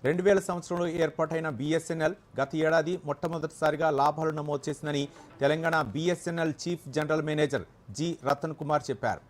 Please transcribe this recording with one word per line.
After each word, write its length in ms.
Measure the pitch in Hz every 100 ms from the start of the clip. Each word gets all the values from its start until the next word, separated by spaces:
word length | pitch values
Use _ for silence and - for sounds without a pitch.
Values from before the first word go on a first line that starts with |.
రెండు 180 | 131 175
వేల 160 | 185 190
సంవత్సరంలో 480 | 190 175 - 175 175
ఏర్పాటైన 640 | 170 156 151 156 165 160
బీఎస్ఎన్ఎల్ 640 | 123 147 160 160 165 156 190 - -
గత 140 | 135 156
ఏడాది 440 | 156 165 156 185 151
మొట్టమొదటిసారిగా 840 | 143 170 165 151 - 156 151 160
లాభాలు 400 | 139 147 151 160
నమోదు 400 | 156 147 143 -
చేసిందని 380 | 143 151 143 143 - - -
తెలంగాణ 420 | 139 156 165 160
బీఎస్ఎన్ఎల్ 720 | 127 117 170 170 - 170 160 147 170
చీఫ్ 220 | 175 143
జనరల్ 320 | 135 151 156
మేనేజర్ 420 | 151 151 147 131 85 - -
జి 260 | 101 165 170 127
రతన్ 300 | 143 160 156
కుమార్ 280 | 147 151 -
చెప్పారు. 300 | 117 120 85